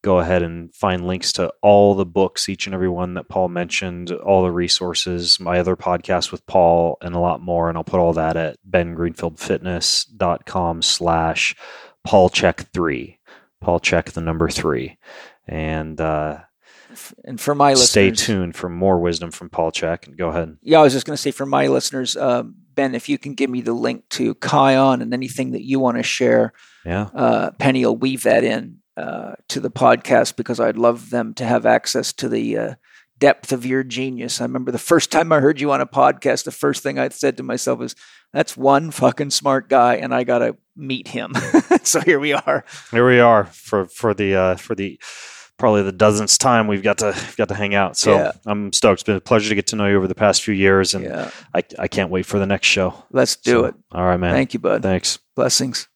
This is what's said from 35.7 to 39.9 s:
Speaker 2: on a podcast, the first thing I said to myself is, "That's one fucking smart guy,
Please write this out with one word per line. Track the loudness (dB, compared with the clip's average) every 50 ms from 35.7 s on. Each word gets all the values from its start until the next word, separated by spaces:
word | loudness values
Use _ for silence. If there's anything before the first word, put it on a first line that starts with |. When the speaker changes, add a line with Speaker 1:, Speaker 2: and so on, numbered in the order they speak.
Speaker 2:
on | 0 0
a | -2
podcast, | -2 2 4 4 4 2 2 -2 -2 -2 -2 -4
the | -10
first | -8 -2 -2 -2 -2 -2 -6
thing | -6 -4 -2
I | -4 -4
said | -4 -2 -2 -2 -2 -4
to |
myself | -8 -8 -6 -4 -2 -4 -4 -4
is, | -6 -12 -12 _ -20 -20 -20 _ _ _
"That's | -4 -4 -4 -4 -4
one | 0 2 4 4 4 0 -4
fucking | -4 0 0 0 2 0 -6 -4
smart | -4 -2 0 0 -2 -2 0 _
guy, | 4 4 6 4